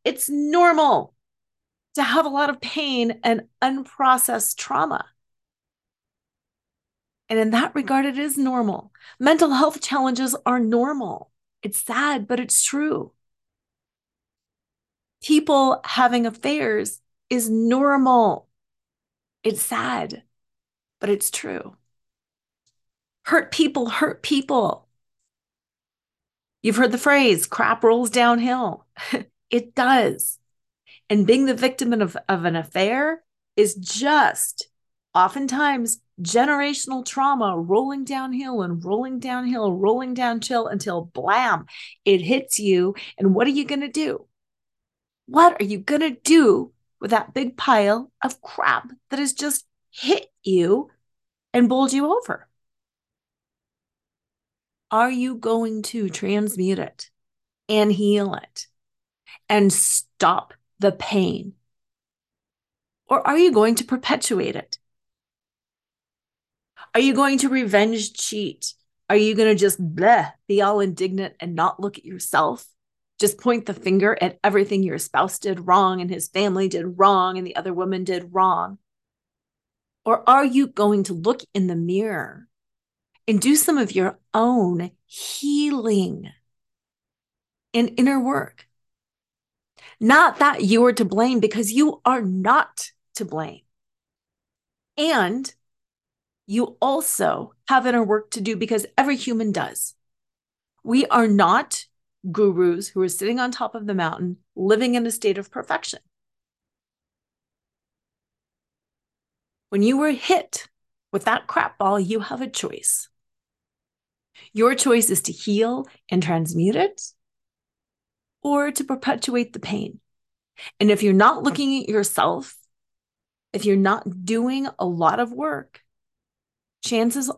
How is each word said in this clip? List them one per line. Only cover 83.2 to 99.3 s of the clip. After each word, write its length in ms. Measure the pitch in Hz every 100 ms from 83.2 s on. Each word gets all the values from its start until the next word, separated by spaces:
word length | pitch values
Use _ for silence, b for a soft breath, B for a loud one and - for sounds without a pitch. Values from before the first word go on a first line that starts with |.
| -
and 140 | 208
do 160 | 262 302
some 220 | - 294
of 180 | 208 190
your 240 | 185 - _
own 580 | 220 240 247 180 175 180 - _
healing 1300 | - - - 285 294 294 277 220 202 180 - - - _ _ _ _ _ _ _ _ _ _ _ _ _
and 200 | 233 240 233
inner 240 | 262 269
work? 480 | 247 - - - _ _ _ _ _ _ _ _ _ _ _ B B -
Not 380 | 226 302 339 -
that 260 | 285 - 196
you 180 | 226
are 80 | 247
to 140 | 240 196
blame, 340 | 196 247 240
because 320 | 214 208 208
you 300 | 240 302 -
are 180 | 247 254
not 720 | 190 185 202 277 - - - _ _ -
to 80 |
blame. 380 | 196 156 156 - _ _ _ _ _ _ _ _ _ _ _ _ _ -
And 520 | 320 262 180 247 269 - _ _ _ _ _ _ _ _ -
you 300 | 220 - -
also 720 | 269 277 - - 175 - - _ -
have 180 | 269 247
inner 160 | 240
work 280 | 208 214 -
to 100 | 233
do, 160 | 202 196
because 280 | 220 220 - -
every 180 | 277 269
human 380 | 254